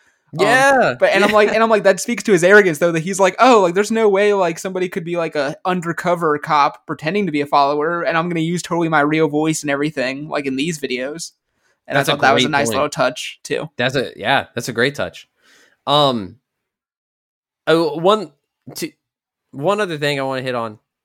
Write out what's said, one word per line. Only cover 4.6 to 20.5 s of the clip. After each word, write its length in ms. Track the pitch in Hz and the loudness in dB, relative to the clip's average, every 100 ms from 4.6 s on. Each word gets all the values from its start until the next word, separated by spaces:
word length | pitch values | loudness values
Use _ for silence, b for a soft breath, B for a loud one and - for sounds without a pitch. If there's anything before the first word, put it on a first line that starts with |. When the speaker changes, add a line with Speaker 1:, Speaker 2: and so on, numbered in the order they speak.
| 190 185 180 | -8 -6 -4
Speaker 1:
could 160 | 196 165 | -6 -6
be, 100 | 170 | -4
like, 180 | 165 151 | -4 -4
a 200 | 139 156 | -4 -4
undercover 760 | 185 180 170 160 170 175 165 147 | -4 -4 -4 -4 -2 0 0 -2
cop 460 | 160 151 147 - - | 0 2 2 -2 -12
pretending 400 | 151 156 208 185 | -8 -4 -2 -2
to 40 | |
be 80 | 147 | -2
a 60 | 143 | 0
follower, 560 | 147 139 147 156 170 | 2 2 0 -2 -2
and 160 | 143 165 | -2 -2
I'm 100 | 175 | -2
gonna 140 | 170 | -2
use 200 | 160 175 | -2 -4
totally 280 | - 170 165 | -4 -2 0
my 100 | 156 | 2
real 300 | 147 156 156 | 2 2 0
voice 320 | 147 160 151 | 0 0 -2
and 100 | 147 | -4
everything, 560 | 139 151 143 127 135 156 | -2 -2 -2 -4 -6 -6
like, 180 | 147 139 | -6 -4
in 120 | 131 | -4
these 200 | 160 156 | -4 -6
videos." 540 | - 123 135 165 - _ _ _ _ _ - | -6 -6 -6 -10 -14 _ _ _ _ _ -4
And 80 | 139 | -2
Speaker 2:
That's 140 | 139 | -2
Speaker 1:
I 40 | |
Speaker 2:
a 20 | 147 | 2
Speaker 1:
thought 60 | |
that 100 | 139 | 2
was 100 | 135 | 2
a 40 | 127 | 2
Speaker 2:
great 40 | |
Speaker 1:
nice 160 | 143 117 | 0 -2
Speaker 2:
point. 80 | 123 | -2
Speaker 1:
little 140 | 147 | -4
touch, 500 | 156 127 131 - - | -2 -2 -4 -12 -16
too. 260 | - - 156 - | -8 -6 -6 -4
Speaker 2:
That's 180 | 127 131 | -4 -2
a, 160 | 101 - | -6 -6
yeah, 300 | 104 135 - 120 | -2 -2 -2 -8
that's 120 | 131 | -6
a 60 | |
great 220 | 110 135 139 | -2 -2 -2
touch. 340 | 90 - - _ b b b b - | -8 -10 -20 _ b b b b 0
Um, 500 | 147 139 120 92 107 _ _ _ _ _ _ _ _ _ _ _ _ - | 2 2 0 -8 -16 _ _ _ _ _ _ _ _ _ _ _ _ 0
oh, 300 | 165 160 151 | 0 0 0
one, 360 | 180 214 160 _ _ _ - | 0 0 -2 _ _ _ -18
two, 180 | - 170 _ _ _ _ _ _ | -12 -12 _ _ _ _ _ _
one 280 | 135 156 202 | -4 -2 0
other 180 | 196 147 | -2 -2
thing 220 | 147 139 | -4 -2
I 40 | |
wanna 180 | 135 131 | -4 -4
hit 140 | 131 | -6